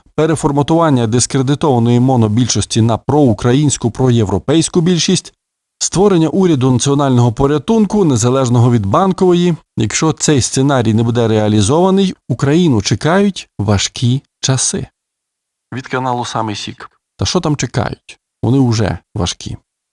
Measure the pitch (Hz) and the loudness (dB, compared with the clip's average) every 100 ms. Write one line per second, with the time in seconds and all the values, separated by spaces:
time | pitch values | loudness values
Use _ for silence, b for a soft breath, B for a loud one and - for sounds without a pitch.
0 | _ - 160 156 151 143 139 165 160 127 | _ -2 -2 0 0 0 0 2 2 0
1 | 117 120 - 135 131 147 160 123 117 120 | 0 0 0 -2 -2 0 0 2 2 2
2 | 131 127 110 110 117 107 - 117 113 107 | 2 2 2 0 0 -2 -2 0 0 0
3 | - 147 135 104 120 131 147 - 117 - | 0 2 2 2 0 2 0 -2 -4 -2
4 | 131 117 101 98 - 160 - 180 165 170 | 0 2 0 -2 0 0 0 0 0 0
5 | - 180 - _ _ _ _ - - 160 | 0 -2 -4 _ _ _ _ -10 -6 0
6 | 208 175 160 196 185 139 131 123 143 139 | 2 2 2 2 2 2 2 2 0 0
7 | 139 123 120 110 139 147 - 226 202 214 | 2 2 2 0 0 0 0 0 2 2
8 | 170 120 123 131 123 123 120 120 98 151 | 2 2 0 0 0 2 2 2 0 0
9 | 190 - 185 175 175 156 _ - 110 - | 0 2 2 2 0 -2 _ -6 -4 -2
10 | 160 147 - 143 - 135 139 135 107 107 | -2 -2 0 0 0 0 0 0 2 0
11 | 117 120 113 110 107 107 101 156 190 196 | 0 0 0 2 2 2 2 2 2 2
12 | 190 - - 127 135 160 170 110 - 110 | 0 -4 -8 -4 0 2 2 0 0 -2
13 | 151 185 202 - - - 104 101 - - | 0 0 0 -4 -14 -6 0 0 -2 -4
14 | 120 131 _ - - - - - - _ | -2 -2 _ -8 -4 -2 -2 -6 -10 _
15 | _ _ _ _ _ _ - 123 - 131 | _ _ _ _ _ _ -14 -14 -8 -6
16 | 131 123 113 120 110 101 110 - - _ | -4 -4 -4 -6 -6 -6 -10 -14 -20 _
17 | _ - - - 156 143 123 127 - - | _ -8 -4 -2 -2 -4 -4 -4 -6 -8
18 | - - _ - 107 135 123 113 92 82 | -18 -20 _ -6 0 2 2 0 -2 -4
19 | _ 113 - - - - _ _ _ | _ -6 -6 -6 -14 -16 _ _ _